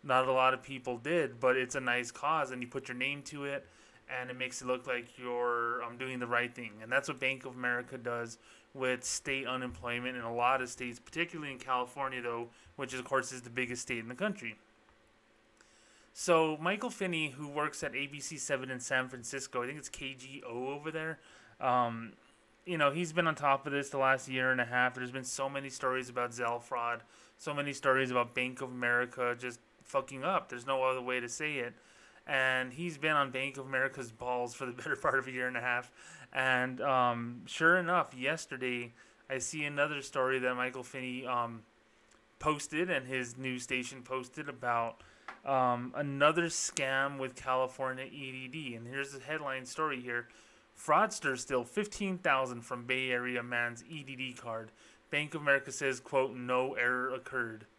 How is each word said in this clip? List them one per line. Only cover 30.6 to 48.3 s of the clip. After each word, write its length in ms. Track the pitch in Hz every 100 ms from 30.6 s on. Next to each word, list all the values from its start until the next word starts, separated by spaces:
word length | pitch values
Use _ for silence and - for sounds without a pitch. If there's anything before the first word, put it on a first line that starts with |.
| 120
no 160 | 135
other 180 | 131 131
way 200 | 123 127
to 80 | 120
say 300 | - 151 147
it. 160 | 120 117 - - - - -
And 460 | 139 131 127 127
he's 260 | 127 175 147
been 140 | 156
on 180 | 151 139
Bank 260 | 127 135 139
of 100 | 131
America's 440 | 135 135 131 117
balls 420 | 113 123 123 120
for 140 | - 131
the 60 |
<laughs> 100 | 123
better 140 | 156 139
part 240 | 156 131
of 80 | 131
a 20 |
year 160 | 127 127
and 100 | 123
a 40 |
half. 320 | 123 123 123 - - - -
And, 480 | - 131 127 127 127
um, 600 | 139 131 123 120 117 120
sure 320 | - - 165 180
enough, 380 | 170 180 151 127
yesterday 800 | 127 156 - 131 127 123 120 117 - - -
I 80 | 131
see 260 | 123 156
another 380 | 147 143 147 147
story 380 | 135 143 127 131
that 160 | 127 123
Michael 260 | 127 127
Finney, 420 | 123 135 127 127
um, 380 | 127 123 120 113 104 _ _ _ _ - _ _
posted 500 | 151 147 - 151 185
and 160 | 156 127
his 320 | 131 123 120
news 240 | 131 127
station 400 | 123 127 123 135
posted 460 | 123 131 123 - 147
about, 540 | 131 123 117 117 - - - - - 135
um, 460 | 135 127 120 123 135
another 500 | 147 139 147 160 170
scam 720 | - - - 135 135 139 139
with 180 | 131 127
California 680 | 131 131 131 131 131 127
E 280 | 135 131 135